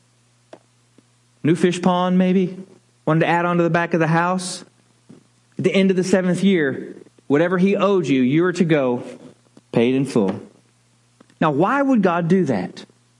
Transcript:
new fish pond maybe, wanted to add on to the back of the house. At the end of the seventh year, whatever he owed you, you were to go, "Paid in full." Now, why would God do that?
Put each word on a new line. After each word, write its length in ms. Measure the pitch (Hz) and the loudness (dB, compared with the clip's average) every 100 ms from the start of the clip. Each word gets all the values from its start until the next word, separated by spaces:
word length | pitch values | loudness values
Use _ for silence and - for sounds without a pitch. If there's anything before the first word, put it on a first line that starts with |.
| _ _ _ _ _ - _ _ _ _ _ _ _ _ | _ _ _ _ _ -20 _ _ _ _ _ _ _ _
new 120 | 143 175 | -2 2
fish 260 | 180 175 | 0 0
pond 360 | 185 180 180 180 | -2 0 0 2
maybe, 400 | 185 190 185 - - - _ _ - | 2 2 -2 -6 -20 -20 _ _ -2
wanted 160 | 160 | 0
to 60 | 151 | 2
add 160 | 170 | 0
on 140 | 175 175 | 0 0
to 60 | |
the 60 | 170 | 0
back 240 | 170 170 | 0 -2
of 60 | 170 | 0
the 80 | 160 | 2
house. 560 | 165 175 185 180 - - _ _ _ _ - _ _ _ - | 0 0 -4 -6 -12 -18 _ _ _ _ -20 _ _ _ -4
At 100 | 170 | -2
the 80 | |
end 180 | 196 190 | 2 0
of 40 | 180 | 0
the 80 | |
seventh 400 | 180 190 180 170 | 0 0 0 0
year, 520 | 196 180 139 131 - - - _ - | 2 2 0 -4 -12 -18 -20 _ -2
whatever 320 | 143 175 180 | 0 2 2
he 160 | 196 196 | 0 2
owed 320 | 196 190 143 | 0 0 0
you, 160 | 131 | 0
you 180 | 127 156 | 2 2
were 120 | 180 | 0
to 120 | 175 170 | 0 0
go, 380 | 151 127 123 - - - _ _ - - | 2 0 -4 -8 -18 -20 _ _ -20 -4
"Paid 220 | - 120 | 0 0
in 100 | 131 | 0
full." 380 | 135 120 95 104 - _ _ _ _ _ _ _ _ - | 0 0 -2 -4 -14 _ _ _ _ _ _ _ _ -2
Now, 120 | 165 | -2
why 280 | 139 190 285 | 2 0 0
would 220 | 269 240 | 0 2
God 260 | 180 170 165 | 0 0 0
do 180 | 196 143 | 0 0
that? 380 | 101 - - - _ _ | -2 -6 -12 -20 _ _